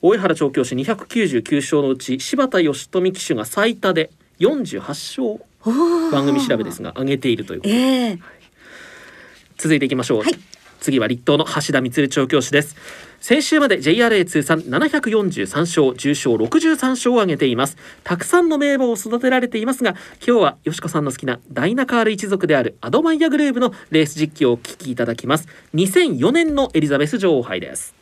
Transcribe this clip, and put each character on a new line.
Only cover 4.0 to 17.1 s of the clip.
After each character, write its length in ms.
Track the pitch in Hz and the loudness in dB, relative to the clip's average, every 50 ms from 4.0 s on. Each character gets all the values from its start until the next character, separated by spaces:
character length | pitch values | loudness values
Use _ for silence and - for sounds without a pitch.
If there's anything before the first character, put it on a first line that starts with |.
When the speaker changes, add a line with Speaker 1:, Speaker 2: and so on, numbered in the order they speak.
| 160 - _ _ _ _ _ _ | -2 -4 _ _ _ _ _ _
Speaker 1:
四 240 | 165 220 311 285 240 | 2 2 2 2 -4
十 160 | - - 196 | -6 -8 -10
八 80 | - - 190 - - - - - | -8 -10 -12 -12 -12 -12 -8 -4
勝 180 | 262 226 214 226 - _ _ _ - | -4 -4 -4 -6 -12 _ _ _ -4
Speaker 2:
お 40 | 220 | -2
ー。 420 | 233 269 339 339 339 339 330 330 | 0 2 2 2 2 0 0 0
Speaker 1:
番 140 | 302 285 277 | 0 0 2
組 140 | 285 285 285 277 | 2 2 0 2
調 100 | 240 - | 0 0
べ 80 | 117 104 | -2 -2
で 80 | 85 | -6
す 100 | - - | -8 -10
が、 120 | - - - | -12 -12 -8
上 120 | - 131 | -4 -2
げ 120 | 139 139 131 | -2 -2 0
て 120 | - 131 | 0 0
い 60 | 117 | 0
る 80 | 101 107 | 0 -2
と 100 | - 95 | -8 -10
い 40 | - | -6
う 20 | |
こ 40 | - | -2
と 60 | 202 | 0
で。 60 | 214 | 0
Speaker 2:
え 40 | 240 | 2
え。 280 | 254 262 269 254 247 226 | 2 2 2 2 0 -2
Speaker 1:
は 40 | 196 | -4
い。 40 | 170 170 - - - _ _ _ _ - - - - - - - - - - - - - - - - _ _ _ _ | -6 -10 -18 -20 -20 _ _ _ _ -20 -20 -20 -20 -20 -20 -20 -20 -20 -20 -20 -20 -20 -20 -20 -20 _ _ _ _
続 180 | - 156 156 | 0 2 2
い 40 | 143 | 2
て 60 | 139 | 2
い 40 | 131 | 0
き 60 | 135 | -2
ま 80 | 127 120 | -2 0
し 80 | - | 0
ょ 80 | 131 110 | 0 0
う。 20 | |
Speaker 2:
は 80 | 107 277 | 2 0
い。 60 | 349 - - _ - _ _ - - _ | -2 -2 -8 _ -20 _ _ -20 -20 _
Speaker 1:
次 200 | - - 139 127 | -4 0 0 2
は 80 | 110 110 | 2 0
立 160 | 123 120 - | -2 -2 2
東 140 | - 143 147 | 2 2 2
の 60 | 156 | 2
橋 280 | - - 151 147 - 143 | -2 -4 -6 -4 0 0
田 80 | 135 | 0
充 260 | 131 123 120 151 143 135 | 0 0 0 0 0 0
調 200 | - 156 135 131 | 2 0 0 2
教 120 | - 143 | 2 0
師 120 | 120 - | 0 2
で 100 | 143 143 | 0 0
す。 140 | 147 - - - - - - - - - - _ | 0 0 -10 -18 -20 -20 -20 -20 -20 -20 -20 _
先 220 | - - 247 302 | 0 0 2 2
週 180 | 294 - 320 311 | 2 2 2 2
ま 80 | 285 269 | 4 4
で 140 | 196 - | 2 2
ジ 80 | 135 147 | 2 2
ェ 40 | 170 | 2
イ 100 | 226 240 | 4 4
ア 40 | 233 | 4
ー 20 | |
ル 60 | 226 202 | 4 2
エ 40 | |
ー 40 | 185 | 2
通 180 | 180 - 156 139 | 2 0 -2 0
算 200 | - 165 160 - - | 0 -2 -2 -2 -2
七 200 | 127 147 269 302 | -2 0 0 2
百 220 | - 302 269 233 | 0 -2 -2 0
四 200 | 208 220 208 185 | 0 0 0 0
十 160 | - - 101 95 | -2 -4 -6 -4
三 160 | - 143 170 | -2 -2 -2
勝、 300 | 170 170 165 147 131 127 | 0 2 2 2 2 2
重 180 | - - 139 147 | 0 -2 -2 -2
賞 240 | 143 - 131 117 110 | 0 0 0 2 2
六 220 | 113 117 - 320 | 0 0 0 0
十 160 | 330 320 320 | 2 2 0
三 160 | 277 - 262 | 2 0 -2
勝 220 | 262 247 - 240 | -2 0 0 2